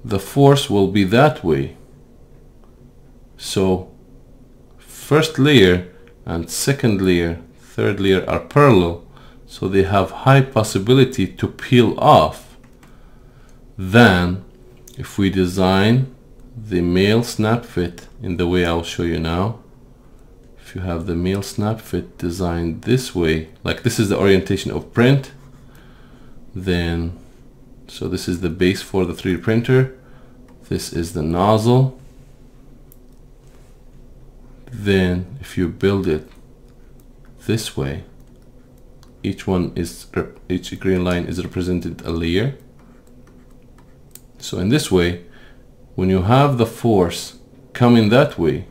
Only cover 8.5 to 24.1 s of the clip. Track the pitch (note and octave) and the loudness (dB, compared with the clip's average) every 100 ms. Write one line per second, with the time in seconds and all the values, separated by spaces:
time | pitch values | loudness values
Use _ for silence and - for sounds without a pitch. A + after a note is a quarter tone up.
8.5 | C#3+ C#3+ G#2 E2+ E2 - - - - - | 2 4 4 2 -4 -16 -20 -20 -20 -20
9.5 | - F#2+ G2 F#2+ G2+ F#2 - C3+ C#3 C3+ | -10 -2 0 2 0 -2 -2 4 4 4
10.5 | A2 G#2+ F#2+ G2 C3 B2+ - F#2 - - | -2 -2 -4 2 4 4 0 -6 -4 -8
11.5 | - - B2 A2 - C#3+ B2 D#2 - - | -8 2 4 4 2 4 4 4 -4 -20
12.5 | - - - - - - - - - - | -20 -20 -20 -20 -20 -20 -20 -20 -20 -20
13.5 | - - - F#2+ A2 A#2 F2+ F2+ F#2+ - | -20 -20 -12 2 6 6 6 0 -4 -10
14.5 | - - - - - - - G2 F#2+ F2+ | -20 -20 -20 -20 -16 -10 -2 0 2 0
15.5 | F#2+ F#2 F#2+ G#2 B2 C3 - - - - | 2 2 4 4 2 0 -10 -20 -20 -20
16.5 | A#2+ G#2+ F2+ F2 F2+ G2+ A2 A#2+ - G#2+ | -18 -4 -2 0 2 2 2 -2 -4 -2
17.5 | A#2+ - - F2 - - - G2+ E2+ F2 | -2 -4 -6 -6 -8 -20 -14 -8 -4 0
18.5 | F2+ F2 E2+ E2+ - F2 E2 D#2+ E2+ G2+ | 0 0 -2 -4 -6 -4 -4 -4 -2 -4
19.5 | A2+ - - - - - - - - - | -6 -18 -20 -20 -20 -20 -20 -20 -20 -20
20.5 | - - F#2+ F2+ E2+ F2 E2+ F2+ G2 G2 | -20 -16 -10 -6 -6 -4 -4 -2 -4 -6
21.5 | - G#2 A2 - F2+ F2 - F2+ F2 F2+ | -4 -4 -4 -6 -8 -8 -8 -8 -4 -4
22.5 | E2+ E2+ E2 G#2+ B2+ - F#2 E2 D#2+ D#2+ | -2 -4 -6 -2 -2 -2 -2 0 -2 -6
23.5 | - E2+ E2 A#2+ - G2+ | -10 -8 -4 -2 0 0